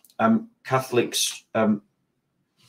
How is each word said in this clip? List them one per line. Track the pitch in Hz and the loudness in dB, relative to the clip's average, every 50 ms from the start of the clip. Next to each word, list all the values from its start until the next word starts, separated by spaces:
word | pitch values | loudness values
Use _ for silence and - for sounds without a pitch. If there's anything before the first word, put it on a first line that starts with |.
| - - _ - | -20 -14 _ 0
um, | 113 113 113 110 - - _ _ - | 2 4 2 2 0 -4 _ _ -8
Catholics, | - 135 131 131 - 120 120 - - - - - - - - - _ - | -2 -2 -2 -2 0 -2 -2 0 0 -2 -4 -4 -4 -6 -10 -12 _ -2
um, | - - 104 107 104 - _ _ _ _ _ _ _ _ _ _ _ _ _ _ _ _ | 0 2 2 0 -2 -4 _ _ _ _ _ _ _ _ _ _ _ _ _ _ _ _